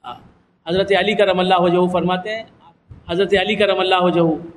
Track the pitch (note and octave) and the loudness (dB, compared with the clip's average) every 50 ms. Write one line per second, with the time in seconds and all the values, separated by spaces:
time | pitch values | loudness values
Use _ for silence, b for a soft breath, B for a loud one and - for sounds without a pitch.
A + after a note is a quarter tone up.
0 | - B2 A#2+ - - - _ _ _ _ _ _ _ E3 E3+ F#3+ G3 F#3+ G3 F3+ | -16 -18 -18 -18 -20 -20 _ _ _ _ _ _ _ -4 -2 -2 0 0 0 0
1 | F#3+ G#3 G#3+ G3+ G#3 F#3+ F#3 F3+ F3+ F3+ F#3 F3 F3 F3+ E3+ F3+ F3+ F3+ F3+ F3 | 2 0 0 2 2 2 2 0 2 2 2 2 2 2 2 2 0 0 0 -2
2 | E3 F3+ F#3 F3+ F3+ - A3 A3+ A3 - _ _ _ E3+ _ _ _ _ - - | -2 -2 -4 -4 -6 -8 -10 -10 -12 -16 _ _ _ -20 _ _ _ _ -20 -20
3 | - - E3+ F3 G3 F3 G3 F#3+ F#3 G3+ A3 G#3 G#3 F#3+ F#3+ F#3 F#3 F#3 F#3 F3+ | -10 -6 -2 -2 0 0 2 0 0 0 0 0 0 0 2 0 2 2 2 2
4 | F3+ F3+ D#3+ E3+ E3+ E3 D#3 D3 - - - | 2 2 2 2 2 2 0 -4 -8 -16 -20